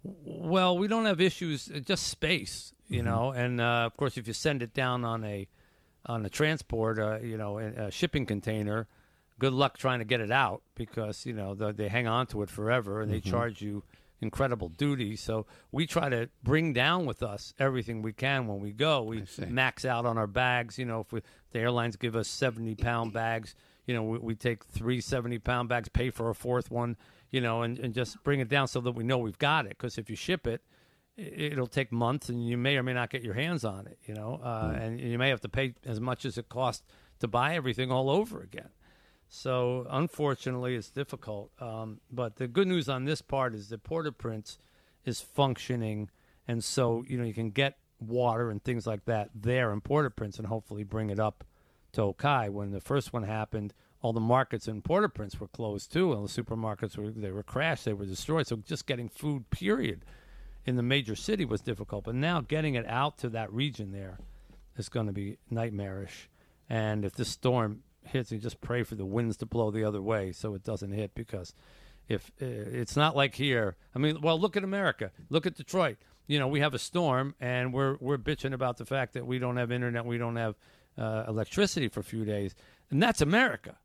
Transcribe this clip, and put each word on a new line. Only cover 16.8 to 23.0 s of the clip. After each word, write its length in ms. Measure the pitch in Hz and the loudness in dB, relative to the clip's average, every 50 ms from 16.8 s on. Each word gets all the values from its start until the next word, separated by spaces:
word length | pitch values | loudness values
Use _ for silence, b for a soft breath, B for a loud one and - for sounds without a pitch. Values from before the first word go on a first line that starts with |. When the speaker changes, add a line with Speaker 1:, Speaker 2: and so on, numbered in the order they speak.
| 127 151 170 185 175 | 4 4 4 4 2
Speaker 1:
with 160 | 131 117 - - | -2 -2 -2 -4
us 300 | 113 101 104 - - - - | -4 -4 -8 -10 -14 -2 2
everything 420 | 135 135 131 127 110 104 117 110 107 | 2 2 2 0 -2 -2 -4 -4 -4
we 100 | 113 107 | -6 -4
can 340 | - 131 135 139 135 127 | -2 0 0 2 0 0
when 140 | 110 101 98 | -2 -4 -4
we 120 | 101 104 104 | -6 -8 -2
go. 300 | 110 143 156 156 135 113 | 2 4 4 4 2 2
We 200 | 110 113 110 101 | -2 -4 -4 -6
Speaker 2:
I 20 | |
see. 220 | 95 - - 98 | -8 -8 -8 -6
Speaker 1:
max 380 | 87 120 127 131 127 - - - | -2 2 4 4 2 2 0 0
out 180 | 131 123 117 120 | 0 0 2 2
on 120 | 120 117 113 | 2 2 2
our 80 | 110 | 0
bags. 520 | 101 95 127 127 127 123 123 120 117 107 - | 2 2 2 4 4 4 2 0 -2 -6 -6
You 60 | 127 | -4
know, 160 | 120 113 110 | -2 -2 -4
if 120 | 107 - - | -4 -4 -6
we, 100 | 113 - B B B B B - | -6 -6 B B B B B -2
the 80 | 117 | 0
airlines 360 | 113 120 123 120 117 117 107 | 2 4 4 4 2 2 -2
give 180 | 98 - 120 110 | -2 -4 0 0
us 140 | 117 107 - | 0 -2 -2
seventy 460 | - - 143 131 117 113 117 113 110 | 0 0 0 0 2 0 -4 -4 -2
pound 380 | - - 120 120 117 | 0 2 2 2 2